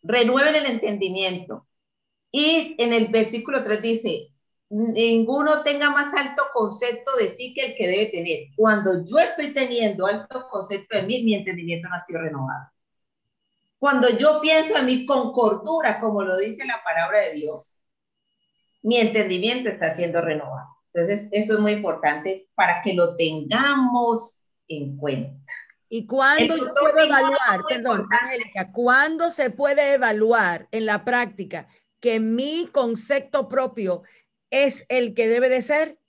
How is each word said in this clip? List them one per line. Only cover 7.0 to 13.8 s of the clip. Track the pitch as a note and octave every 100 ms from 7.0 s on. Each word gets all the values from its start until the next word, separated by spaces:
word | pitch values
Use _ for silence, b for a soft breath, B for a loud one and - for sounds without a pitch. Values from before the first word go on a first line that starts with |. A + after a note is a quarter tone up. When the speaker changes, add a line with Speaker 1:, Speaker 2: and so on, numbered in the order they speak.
| - B3+
Speaker 1:
de | G3
sí | - B3+
que | - F3
el | -
que | F#3
debe | F#3+ G#3+
tener". | F3+ E3+ D#3 D3+ -
Cuando | A3 G#3 F#3+ F3+ D#3+
yo | C#4
estoy | F4 - C#4+
teniendo | C#4 B3 A#3+ A3 F3+ F#3+
alto | G#3 - B3+ -
concepto | G3+ F#3 G3 - G#3
de |
mí, | F#3+ B3
mi | A3+ G3+
entendimiento | F#3 F3 E3+ E3+ F3
no | F3+
ha |
sido | - E3
renovado. | D#3+ C#3+ C3+ C3 C3+ _ _ _ _ _ _ _ _ _ _
Cuando | _